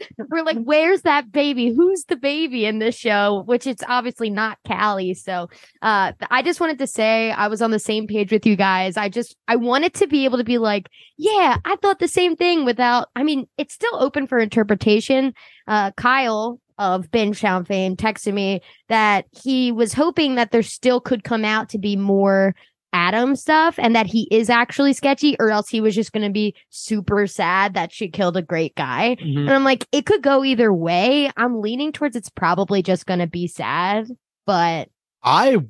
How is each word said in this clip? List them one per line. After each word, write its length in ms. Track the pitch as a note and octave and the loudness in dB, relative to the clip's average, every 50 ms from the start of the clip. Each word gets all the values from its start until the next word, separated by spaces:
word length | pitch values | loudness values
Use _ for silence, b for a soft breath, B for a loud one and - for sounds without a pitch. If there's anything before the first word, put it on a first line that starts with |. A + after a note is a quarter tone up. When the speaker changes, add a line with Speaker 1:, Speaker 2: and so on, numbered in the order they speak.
| - - - | -20 -16 -16
Speaker 1:
We're 280 | - B3+ A#3+ D#4 E4 D#4+ | -14 -10 -6 -4 -2 -2
like, 180 | D#4+ C4+ A3+ | -2 -4 -2
"Where's 400 | A#3 B3+ D4+ D4+ D#4+ F4 G4 - | 0 0 2 2 4 4 2 2
that 300 | - E4+ C#4+ D4 C#4 G#3+ | 2 2 2 0 0 -2
baby? 420 | F#3+ D4 C#4+ C#4+ C#4 B3 A#3 A#3+ A3+ | 0 0 0 0 0 0 0 2 4
Who's 300 | C4+ F4 F#4 G4 E4+ - | 4 4 4 2 0 -4
the 120 | - E4+ | -6 -4
baby 480 | A#3+ C4 C#4 C#4+ D#4 D#4+ C#4 B3 A#3+ G#3+ | -2 -2 -2 -2 -2 -4 -4 -2 -2 -2
in 140 | G#3+ G#3+ A3 | -2 -2 -2
this 180 | A3 A#3 A#3+ | -2 -2 -2
show?" 460 | - - A#3 G#3 G3+ G3+ G#3 G#3 G3 F3+ | -2 -2 0 0 2 2 2 0 -2 -2
Which 200 | G#3 B3 A#3+ - | -2 -2 -2 -2
it's 160 | C4+ A#3 - - - | -4 -8 -6 -6 -4
obviously 420 | B3 B3 A#3 B3 - - A#3 G#3+ | -2 -2 -2 -4 -6 -6 -4 -4
not 280 | G3+ G#3 A3 A3 G3+ - - | -2 -2 -4 -4 -6 -8 -8
Callie. 480 | - G#3 - G#3 G#3+ G3+ G3 F#3+ F3+ F#3 | -6 -4 -2 0 0 -2 -2 -4 -4 -6
So, 340 | - - G3 F#3 F3+ E3+ E3+ b b b b b b | -6 -8 -8 -6 -6 -8 -10 b b b b b b
uh, 300 | - A3 G#3+ G3 F#3+ F3 | -2 0 2 2 0 -2
th-, 160 | - - - - | -4 -6 -6 -2
I 120 | B3+ B3+ | -2 0
just 180 | B3+ E4+ E4 - | 0 0 0 0
wanted 180 | F4 D#4+ D4+ B3 | -2 -2 -2 -4
to 80 | C4+ | -6
say 460 | - - - A3 A3 A3+ A3+ A3+ A3 | -4 -2 0 0 2 2 2 0 -2
I 160 | - - G#3 G#3 | -2 -2 -2 -2
was 120 | A3 G#3 | -2 -2
on 120 | A#3 A3+ | 0 0
the 60 | A3 G#3 | 0 -2
same 260 | - - G#3+ G#3+ G#3+ | -2 -2 -4 -4 -4
page 240 | G3+ G#3 G#3+ G#3 F#3 | -2 -2 -2 0 2
with 160 | A3 G#3 - | 0 2 2
you 80 | A3+ G#3 | 2 2
guys. 420 | F3 G3 F#3+ F#3+ F#3 F#3 F#3+ E3+ | 4 2 2 2 0 0 -2 -4
I 120 | G#3+ G#3 G3+ | -4 -4 -4
just, 260 | F#3 A#3 A#3 - - _ _ - | -4 -6 -8 -8 -12 _ _ 0
I 80 | A#3 | 0
wanted 380 | B3 A#3 B3 B3+ C#4 D#4+ - - | 2 2 2 2 2 2 0 0
to 120 | - G4+ | 0 0
be 180 | C#4+ D4 C#4 C4+ | 2 2 2 2
able 140 | C4 A#3+ A#3+ | 2 0 0
to 60 | A#3 | 0
be 140 | A3+ B3 A#3 | 0 0 0
like, 300 | A3+ G#3+ G#3 G3+ F#3+ b b b b b b | 2 0 0 -2 -4 b b b b b b
"Yeah, 420 | - D#4 G#4+ G#4+ G4+ F4 C#4 A#3+ - - | -2 0 2 4 4 4 4 2 0 -2
I 120 | E4 G4+ | -4 -2
thought 220 | - - G4 G4 - | 0 0 0 0 0
the 80 | F4 | -2
same 300 | - - F#4 F4+ F4 E4 | -2 0 0 0 0 0
thing," 280 | - F4 F4 F4 D#4+ C#4 | 0 0 2 2 2 2
without, 440 | A#3+ A#3 A#3 B3 A#3+ A#3+ B3 - - - | 0 0 2 2 2 2 0 0 -4 -4
I 80 | A#3+ C#4 | -2 -2
mean, 240 | D#4 D4+ C4+ A#3+ - _ - | 0 0 -2 -4 -6 _ -8
it's 160 | C#4+ - - | -8 -8 -8
still 220 | - G#4+ A#4 - | -6 -4 -4 -2
open 320 | - B3+ C#4+ - D4 C4+ - | 0 -2 -2 -2 -4 -4 0
for 100 | B3+ A#3 | 0 0
interpretation. 960 | A3+ G#3 - A3+ G#3+ G#3 G#3+ - - A3 G#3 A3 - - C4+ C4 C4+ C4 B B B B B B B | 0 2 0 0 0 0 0 0 2 2 2 2 2 2 0 2 0 0 B B B B B B B
Uh, 240 | - G#3+ G#3 G3 G3 | -4 -2 -2 -2 -2
Kyle 680 | - - - B3 B3+ C4+ C4+ A#3 A3 G#3+ A3 A#3+ A#3+ - _ _ _ - | -4 -2 0 2 2 2 0 0 -2 -2 -4 -6 -8 -12 _ _ _ -4
of 320 | G3+ F#3 F#3 F#3+ F3+ - | -2 0 0 -2 -2 -2
Binge 300 | - A#3 G#3+ G#3 G#3 - | 0 0 0 0 0 -2
Town 240 | A3 G3+ F#3 F#3 F3 | 0 0 0 -2 -2
fame 320 | - G3+ F#3+ F#3+ F#3 F#3 | -2 -2 -2 -2 -2 -2
texted 360 | - A3 A3 G#3 - - G#3 G3 | -2 -2 -4 -4 -4 -4 -4 -2
me 260 | G3+ G3 F#3+ G3 F3 b b b b b - | -2 -2 -2 -2 -4 b b b b b -2
that 380 | A3+ A3 G#3+ G#3 G3+ F#3+ - _ | 0 2 2 2 2 0 -2 _
he 400 | - - - C4+ C4 B3+ B3+ A#3+ | -14 -8 -4 -2 0 0 0 0
was 200 | A#3 A3 A#3 G#3+ | 0 0 -2 0
hoping 440 | - B3+ D4+ F4 F4 E4+ D#4 C#4 C4 | 0 0 0 0 0 0 0 0 0
that 140 | B3 A#3 G#3+ | 0 0 2
there 120 | - A#3 | 2 0
still 380 | G#3+ - - - - B3+ B3 B3 | 0 -2 -4 -2 0 2 2 2
could 240 | - - B3+ G#3+ - | 0 -2 -2 -2 -2
come 200 | - A#3+ A3 G#3+ | -2 -2 -2 0
out 240 | G#3+ G#3+ A3 - - | 0 -2 -2 -4 -4
to 80 | - G#3 | -6 -6
be 180 | F#3+ G#3 G3+ | -4 -2 -2
more 580 | G3 G3 G3 G3 G3 G3 G3 G3 F#3+ G3 G3 F#3 b b b b _ _ _ - | 0 0 2 2 4 4 4 4 4 4 2 0 b b b b _ _ _ 0
Adam 420 | F3 F3 F3+ G3+ A3+ B3 C4+ C#4 | 0 2 2 2 2 2 0 0
stuff 380 | - - - D#4 D#4 D#4+ E4+ E4+ - | 0 0 2 4 4 4 2 0 0
and 160 | B3+ A3+ A#3 | 2 2 2
that 120 | A3+ - | 2 2
he 200 | F3 G3+ A3+ - - | 0 0 0 2 2
is 180 | G#3 A3 A3+ G#3 | 2 4 4 4
actually 440 | A#3+ A#3 B3 - - - C#4 C#4 C4 | 2 2 2 0 0 0 2 2 2
sketchy, 420 | - - C4+ C#4 - - D4 B3+ - | 2 0 0 2 2 2 0 2 2
or 120 | A3+ G#3+ | 2 2
else 180 | G#3+ G#3 G#3 - | 2 0 -2 -2
he 120 | - A3 | -2 0
was 140 | G#3+ A3 F#3 | 0 0 0
just 180 | A3 G#3+ - | 0 -2 -2
gonna 180 | - A3+ G#3 G3+ | -4 -4 -2 -2
be 240 | G3 G#3+ G#3+ G#3 b b b b | 0 0 -2 -2 b b b b
super 560 | - - - - A3 G#3 F#3+ - G3+ G#3 G3+ | -18 -14 -8 -6 -4 -4 -2 0 0 0 0
sad 480 | G3 - - F3+ E3+ F3+ F#3+ G3 G#3 F3+ | 0 -2 -2 -2 0 2 2 0 0 -2
that 180 | G3+ E3 - | -4 -6 -6
she 160 | - - G#3+ F3 | -8 -10 -10 -6
killed 280 | - G#3 F#3+ F3 E3+ | -4 -2 0 0 0
a 60 | F#3 | -2
great 320 | D#3+ - F3 D#3+ D#3+ D3 - | -4 -2 -2 -2 -2 -4 -4
guy. 400 | - D3 B2+ B2 B2+ G#3 A#3+ B3+ B3 | -6 -6 -4 -2 0 0 0 -2 -2
Speaker 2:
Mm-hmm. 200 | - D#3 C3+ D3 | -4 -4 -2 0
Speaker 1:
And 100 | C#3+ D3 | 2 2
I'm 140 | C4+ C4+ C4+ | 2 4 4
like, 220 | C4+ C4 - - - | 2 0 0 -2 -2
it 140 | - C#4+ - | -2 -2 0
could 160 | - G#4+ F4 | 0 0 2
go 200 | - C#4 C#4 C4+ C4+ | 2 2 2 2 2
either 280 | C4+ C4 A3 A#3 G#3+ | 2 2 2 2 2
way. 580 | F#3+ E3 E3 E3 F3 F3 G3+ B3 C#4 D4 C#4+ C4+ - | 2 0 0 0 0 2 2 2 2 2 0 0 -2
I'm 240 | G#3 A#3 B3 A#3+ A3 | -2 -2 -2 -2 -4
leaning 320 | G#3 G#3+ A#3+ B3+ D4 D#4 | -4 -4 -4 -4 -4 -6
towards 240 | D4 - D4 C#4+ A3 | -4 -4 -4 -4 -4
it's 140 | A#3+ - - | -6 -10 -12
probably 520 | - - F#3 E3 F3 F#3 G3 - G3+ G3 | -8 -2 -2 0 0 0 0 0 0 0
just 220 | E3+ F#3+ F#3 F3+ - | 0 0 -2 -2 -2
gonna 200 | - F#3 F3+ F3 | -2 -2 -2 -2
be 200 | E3 - F3 F3 | -4 -4 -6 -6
sad, 600 | E3 - - - A2 C#3 E3 F3+ F#3+ G3+ A3 A3 A#3 B3 - _ _ _ _ _ | -6 -6 -8 -6 -4 -2 -2 -2 -2 -2 -2 -4 -8 -12 -20 _ _ _ _ _
but 420 | - G3 E3+ E3+ E3+ E3 D#3 - - _ _ _ _ _ _ | -2 0 2 2 0 0 -4 -6 -10 _ _ _ _ _ _
Speaker 3:
I 360 | - B2+ C#3 F3+ A#3+ C4+ C4 G3 C3 | 0 2 4 4 4 4 2 2 0